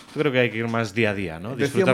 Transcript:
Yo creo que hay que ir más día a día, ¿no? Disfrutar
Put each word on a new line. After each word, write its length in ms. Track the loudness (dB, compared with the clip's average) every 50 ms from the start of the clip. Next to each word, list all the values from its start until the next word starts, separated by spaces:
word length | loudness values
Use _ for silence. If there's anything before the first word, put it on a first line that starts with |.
| -20 -10 -4
Yo 60 | -2
creo 100 | 0 2
que 80 | 4 2
hay 100 | 2 2
que 80 | 0
ir 100 | -4 -4 -2
más 240 | -2 -2 -2 -2 0
día 140 | 0 0 0
a 40 | 0
día, 240 | -2 -4 -6 -8
¿no? 120 | -8 -10 -10 -4
Disfrutar 120 | -2 -2 0 0 2 2 4